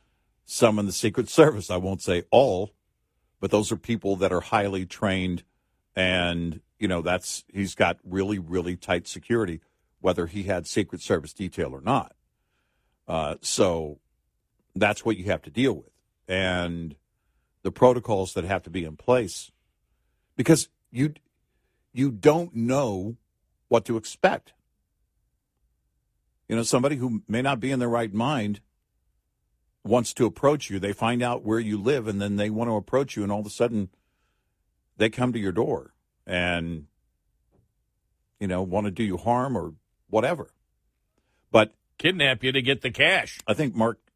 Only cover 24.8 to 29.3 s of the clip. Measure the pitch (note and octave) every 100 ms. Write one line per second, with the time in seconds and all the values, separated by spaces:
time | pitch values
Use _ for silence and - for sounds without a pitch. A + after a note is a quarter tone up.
24.8 | _ _ _ _ _ _ _ _ _ _
25.8 | _ _ _ _ _ _ - A2+ A2+ C3+
26.8 | C3+ D3 B2 G#2+ - A2 C3+ C3+ C3 C3+
27.8 | A#2+ A#2 A#2 G2 B2 C#3+ G#2 G2+ - _
28.8 | _ _ _ _ _